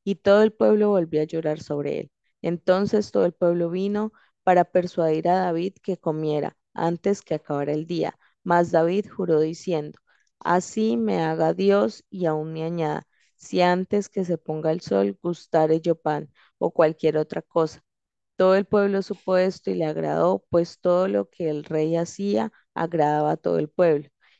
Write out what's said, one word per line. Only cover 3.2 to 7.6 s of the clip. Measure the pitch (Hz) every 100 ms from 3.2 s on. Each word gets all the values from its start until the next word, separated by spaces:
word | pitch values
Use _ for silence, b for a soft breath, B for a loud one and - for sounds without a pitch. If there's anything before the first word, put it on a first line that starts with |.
| 180
el |
pueblo | - 175 175 170
vino | 180 196 208 220 b b _
para | - 180
persuadir | 175 185 175 - 160 156 170
a | 185
David | 185 165 185 -
que | - 175
comiera | 170 156 156 151 151 - _
antes | - 165 170 202 202
que | -
acabara | 151 - 143